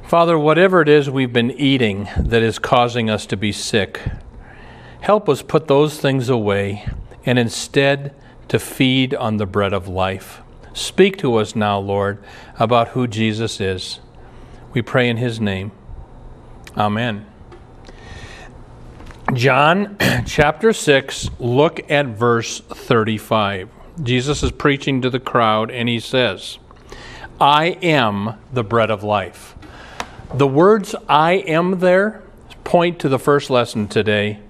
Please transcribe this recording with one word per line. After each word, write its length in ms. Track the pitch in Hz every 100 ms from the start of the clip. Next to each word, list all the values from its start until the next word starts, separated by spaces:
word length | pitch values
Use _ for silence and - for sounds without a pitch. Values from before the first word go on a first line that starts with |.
Father, 380 | - 170 170 165
whatever 420 | 151 156 190 185
it 80 | 147
is 180 | 147 143
we've 240 | 135 127
been 200 | 117 117
eating 580 | - 143 135 110 98 98 -
that 240 | - 113
is 160 | 113 -
causing 540 | - 127 120 120 113
us 160 | 107 -
to 100 | 98
be 140 | 104
sick, 500 | 101 - 113 95 - - - - - - - - - - -
help 280 | - 208 202
us 140 | 135
put 240 | - 160 -
those 320 | 143 151 147
things 300 | 143 135 120
away 540 | 123 104 101 98 101 - - - -
and 140 | - 123
instead 760 | 117 - - 143 139 139 139 - - - -
to 100 | 117
feed 560 | - - 131 131 131
on 240 | 135 120 107
the 80 | 101
bread 260 | 98 98
of 160 | 98 90
life. 540 | 92 95 98 - - - - -
Speak 420 | - - - 190 190
to 160 | 139 113
us 200 | 104 113
now, 220 | 104 101
Lord, 400 | 98 101 101 101 - - - -
about 300 | 113 120 117
who 160 | 127 123
Jesus 560 | 104 110 107 110 -
is. 380 | 95 92 - - - - - - - - -
We 80 | 131
pray 260 | 117 135 123
in 100 | 113
his 220 | 123 113
name. 320 | 104 95 101 - - - - - - - - - - -
Amen. 520 | 104 104 120 101 - - - - - - - - - - - - - - - - - - - - -
John 640 | 127 131 131 147 185 202 - 131
<clears throat> 140 | 123 120
chapter 480 | - 147 - 220
six, 560 | 208 - 139 131 - - -
look 500 | 123 127 160 - -
at 160 | 147 143
verse 520 | 104 120 117 113 -
thirty-five. 1080 | - - - 120 110 107 - 113 101 98 101 - - -
Jesus 400 | 123 127 131 139
is 80 | 131
preaching 500 | - 147 139 143 135
to 80 | 127
the 120 | 123
crowd, 500 | 127 127 113 107 113
and 160 | 127 120
he 140 | 117
says, 560 | - 131 120 92 - - - - - - - - - -
"I 380 | 143 147 165 -
am 520 | 180 151 113 101 104 117 -
the 120 | 123 104
bread 260 | 117 110
of 120 | 104
life." 520 | 104 104 92 - - - - - - - - - -
The 140 | 127 139
words 480 | 135 185 220 185 - -
"I 260 | 143 160 185 170
am" 320 | 160 180 190
there 440 | 180 185 208 214 - - - - -
point 340 | 175 175 170
to 100 | 151
the 100 | 127
first 300 | 147 143 -
lesson 380 | 123 117 113 104
today. 520 | 113 104 104 104 107